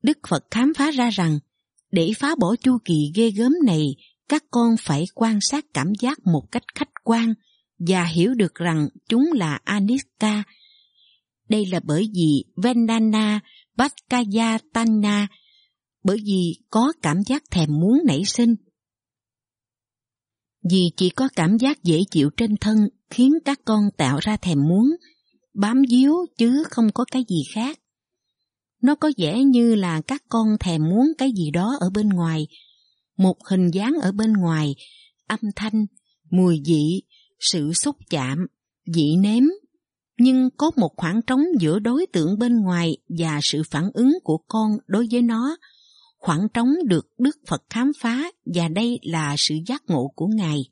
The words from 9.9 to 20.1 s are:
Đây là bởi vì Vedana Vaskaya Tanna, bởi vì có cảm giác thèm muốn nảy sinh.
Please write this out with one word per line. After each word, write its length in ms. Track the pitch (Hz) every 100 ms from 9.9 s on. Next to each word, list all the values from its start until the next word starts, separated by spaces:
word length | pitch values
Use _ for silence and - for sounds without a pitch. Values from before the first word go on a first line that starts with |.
| 262 - _ 214 214 208 _ _ _ _ _ _ _ _ _ _
Đây 180 | 214 196
là 140 | 180
bởi 260 | 170 151 214
vì 300 | 196 160 143 - -
Vedana 840 | 226 240 226 226 220 214 214 214 - _ _ -
Vaskaya 840 | 277 - _ 247 226 208 226 226 _
Tanna, 560 | 226 226 214 208 208 202 _ _ _ _ _ _ _
bởi 140 | - 202 208
vì 320 | 190 170 - _
có 220 | 160 262 330
cảm 140 | 165 165 202
giác 160 | 277 _
thèm 180 | 180 156 147
muốn 180 | 180 262 330
nảy 180 | 139
sinh. 300 | 196 - 233 226 _ _ _ _ _ _ _ _ _ _ _ _ _ _ _